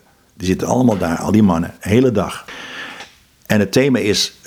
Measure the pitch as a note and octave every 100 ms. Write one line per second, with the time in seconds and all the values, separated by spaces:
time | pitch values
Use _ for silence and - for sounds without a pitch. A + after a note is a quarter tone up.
0 | _ _ _ - F2+ F#2 - A#2+ B2+ F#2+
1 | E2+ D#2+ - G#2+ G2+ E2 E2+ - F#2 A2+
2 | C3 G#2 E2 - - - - - - -
3 | - _ _ _ - G#2+ G2 C3 C#3 A#2
4 | G#2 F#2 - -